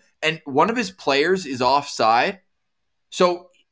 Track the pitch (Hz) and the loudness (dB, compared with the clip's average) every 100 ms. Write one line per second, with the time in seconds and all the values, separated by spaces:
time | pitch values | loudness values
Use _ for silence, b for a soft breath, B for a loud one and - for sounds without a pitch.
0 | b _ 170 165 - 131 185 240 190 - | b _ -4 -4 -2 0 2 0 -6 -6
1 | - 139 160 190 151 127 127 139 139 - | -2 0 0 -2 -4 -2 0 0 -2 0
2 | 110 117 160 202 _ _ _ _ _ _ | 2 2 0 -4 _ _ _ _ _ _
3 | _ - 180 175 - _ _ | _ 0 0 0 -10 _ _